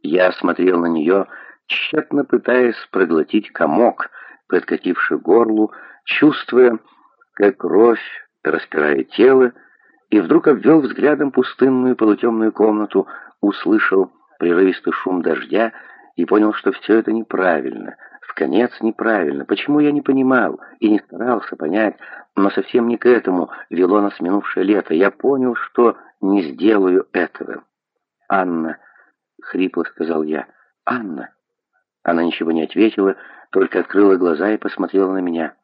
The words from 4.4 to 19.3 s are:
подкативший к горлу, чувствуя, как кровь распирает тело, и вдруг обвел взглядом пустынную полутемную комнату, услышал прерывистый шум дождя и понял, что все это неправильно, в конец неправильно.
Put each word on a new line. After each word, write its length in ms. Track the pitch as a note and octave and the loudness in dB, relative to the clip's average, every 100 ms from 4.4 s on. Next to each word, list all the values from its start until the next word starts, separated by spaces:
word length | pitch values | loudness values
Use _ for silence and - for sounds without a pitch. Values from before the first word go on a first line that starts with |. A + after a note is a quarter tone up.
| _ | _
подкативший 720 | F2+ - E2+ F2+ F2+ - D2 | -4 -2 -4 -2 -2 -2 -4
к 40 | |
горлу, 500 | D#2+ A2 A2 G#2+ G#2+ - - - | 2 4 4 0 -2 -4 -20 -18
чувствуя, 720 | - - D3+ - - A#2+ B2 A2+ _ _ _ _ _ | -8 2 2 2 -2 4 4 2 _ _ _ _ _
как 240 | - G2+ - | 0 0 0
кровь 440 | F2 F2+ A#2 A2 - - - _ | 0 4 4 2 -6 -16 -20 _
распирает 680 | - D#2 - D#2 D2+ C#2+ C2 | -6 -4 -4 -2 0 0 -4
тело, 420 | - B2 C3 B2+ - _ _ _ _ _ | 4 6 6 4 0 _ _ _ _ _
и 100 | G#2+ | 0
вдруг 280 | E2+ E3 D#3 | 2 2 4
обвел 320 | A#2+ G#2+ D#3+ | 2 4 4
взглядом 500 | B2 - C#3+ D3 C#3+ | 2 -2 0 0 0
пустынную 680 | C3 B2+ - C3 B2+ B2+ A#2+ | -2 -2 -2 0 0 0 2
полутемную 560 | A2 G2+ A#2+ A2+ A2 | 2 2 0 0 -2
комнату, 540 | - A2 G#2+ G#2 F#2+ F#2+ - - _ | 0 0 0 -2 -2 -4 -12 -20 _
услышал 720 | G2+ - - G#2+ - F#2+ F#2 _ _ _ | -4 -2 0 0 2 0 -2 _ _ _
прерывистый 520 | E2+ F2 F#2+ F2+ - | 0 2 2 0 -6
шум 300 | - F#2+ F#2 | -6 -4 -4
дождя 500 | E2 D2+ - G2 A#2 - - - _ - | -2 -4 -2 -2 -2 -6 -20 -20 _ -6
и 80 | |
понял, 280 | E2+ G#2 G#2+ | 0 2 2
что 200 | G#2+ G2 | 0 -4
все 260 | F#2+ - A2 | -4 0 0
это 140 | A2 | 2
неправильно, 840 | A2+ A2 - F#2 D#2+ B1+ A1 - - - - | -4 -4 -2 0 0 -4 -10 -14 -18 -20 -20
в 120 | - | -16
конец 380 | - C#2+ G2 A#2+ - | -6 0 0 0 -2
неправильно. 640 | A2 - A2+ G#2+ D2+ | -6 -2 -2 0 -2